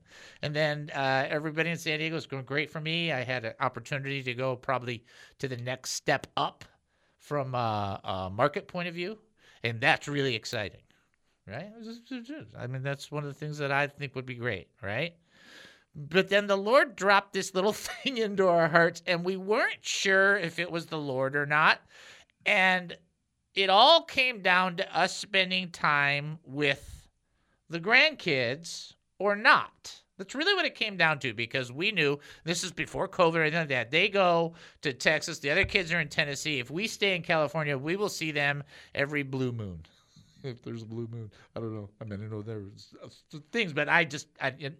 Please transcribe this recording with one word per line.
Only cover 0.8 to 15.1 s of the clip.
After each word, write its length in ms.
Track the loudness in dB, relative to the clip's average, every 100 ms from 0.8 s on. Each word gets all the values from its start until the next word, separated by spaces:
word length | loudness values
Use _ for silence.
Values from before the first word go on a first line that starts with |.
| -6
uh, 320 | -2 0 0 0
everybody 400 | -2 -2 -2 -2
in 80 | -2
San 220 | -4 -2
Diego 160 | -2 -4
is 100 | -6
going 180 | -8
great 240 | -4 -4 -4
for 120 | -6
me. 300 | -4 -2 0
I 100 | -2
had 220 | -2 -4 -6
an 80 | -4
opportunity 640 | -4 -4 -6 -6 -4 -6
to 100 | -4
go 200 | -2 -2
probably 500 | -2 -2 -2 -2 -8 -10 -20 -20 -10
to 100 | -8
the 80 | -6
next 360 | -8 -8 -8
step 340 | -4 0 0 -2 -4
up 300 | -4 -6 -20 _ _ _ _ _
from 380 | -6 -4 -2
a, 440 | -2 0 0 -2 -6
a 260 | -6 -6 -4
market 380 | 0 0 0 -8
point 200 | -8 -6
of 60 |
view, 220 | -6 -8 -8 _ _ _ _
and 160 | -4 0
that's 260 | 2 2 0
really 280 | -2 0
exciting, 480 | -2 -4 -4 -6 -8 _ _ _ _ _ _ -14
right? 260 | -12 -12 -14 -16 -16 -12 -12 -12 -14 -14 -12
I 80 | -8
mean, 160 | -6
that's 280 | -6 -8 -8
one 140 | -8
of 40 | -8
the 20 | -8
things 180 | -10 -4
that 160 | -2
I 140 | 0 -2
think 280 | -4 -10
would 120 | -8 -10
be 80 |
great, 340 | -6 -4 -4 -8 _
right? 320 | -6 -4 -6